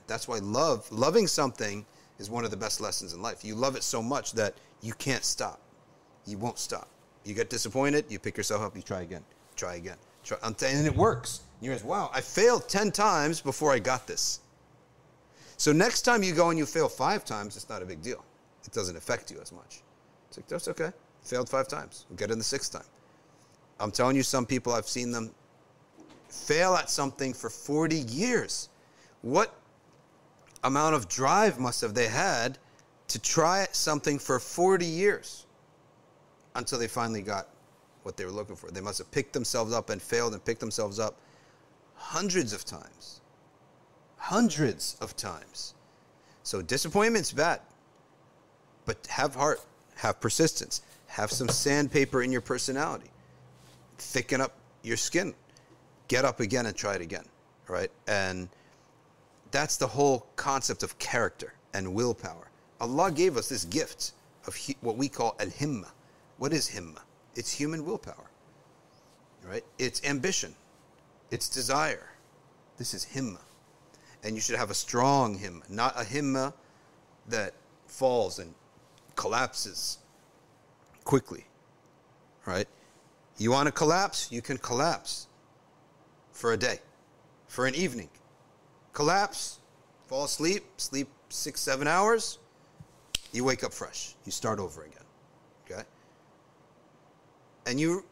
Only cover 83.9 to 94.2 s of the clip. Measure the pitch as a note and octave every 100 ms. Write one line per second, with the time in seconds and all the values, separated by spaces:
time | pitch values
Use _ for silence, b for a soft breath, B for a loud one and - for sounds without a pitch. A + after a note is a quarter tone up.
83.9 | F3 G3 - - A#2 - C3 - A#2+ D#3+
84.9 | C3+ - - - _ _ _ _ _ _
85.9 | _ - - _ - A#2 A2+ B2 G2+ -
86.9 | - _ _ - - - - C3 C#3 F#3
87.9 | B2 E2 - - _ _ _ _ _ _
88.9 | - D3 F#3+ G3+ - - - - - -
89.9 | - - C3+ C#3+ - D#3+ G3+ - - -
90.9 | C3+ C#3 - - - - - - C3+ D3
91.9 | E3+ G#3 A#3 - - - _ - - -
92.9 | - - - - A2+ C3 B2+ A#2 - F2
93.9 | - - -